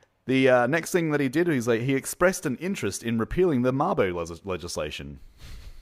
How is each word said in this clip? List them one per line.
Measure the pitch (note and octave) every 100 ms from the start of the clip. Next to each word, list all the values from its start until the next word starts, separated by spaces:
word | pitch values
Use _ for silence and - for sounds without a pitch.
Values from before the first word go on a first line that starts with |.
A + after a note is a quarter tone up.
| _ _ -
The, | C3 C3
uh, | B2+ B2
next | D#3+ D#3
thing | F#3 D#3+
that | D3
he | C3+
did, | D3+ F3
he's | C3+ A#2
like, | A2+
he | C3 C3+
expressed | - - F3+ F#3 D3+
an | A#2+
interest | F3 G3+ G2+ -
in | A#2 A2+
repealing | A2 - F#3 B2+
the | B2+
Mabo | C3+ F3 D#3+ F#2+
legis-, | F2 E2+ E2 F#2+
legislation. | F2+ E2+ E2+ D2+ - C#2+ C#2 - - - - - -